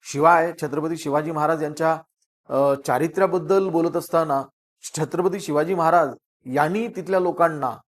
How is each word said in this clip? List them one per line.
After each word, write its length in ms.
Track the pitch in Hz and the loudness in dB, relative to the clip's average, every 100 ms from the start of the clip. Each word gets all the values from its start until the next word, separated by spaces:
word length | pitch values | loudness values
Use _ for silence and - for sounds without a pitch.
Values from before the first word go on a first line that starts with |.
शिवाय 500 | - 139 156 170 165 165 | -8 2 6 6 2 -4
छत्रपती 360 | 147 143 160 165 | -6 -4 -4 -6
शिवाजी 340 | 151 139 156 | -2 -2 -2
महाराज 320 | 156 151 160 | -2 0 0
यांच्या, 380 | 151 147 160 160 - _ _ _ _ | -4 -2 -2 -2 -6 _ _ _ _
अ, 260 | 131 139 139 139 | 0 2 0 0
चारित्र्याबद्दल 800 | 127 165 160 185 180 156 196 190 | 0 0 0 0 0 2 0 2
बोलत 280 | 165 170 170 | 0 0 -2
असताना 460 | 160 170 156 139 127 _ _ _ - - | -2 -2 0 -2 -4 _ _ _ -12 -6
छत्रपती 420 | 156 170 180 196 | -4 0 0 -2
शिवाजी 340 | 170 147 160 | -2 -2 0
महाराज 360 | 185 160 175 147 117 _ _ - | 0 4 4 2 -4 _ _ -4
यांनी 420 | 135 156 202 233 | 0 0 0 -4
तिथल्या 320 | 185 165 190 | -8 -2 0
लोकांना 580 | 180 170 170 156 131 113 _ | 0 2 0 2 -6 -6 _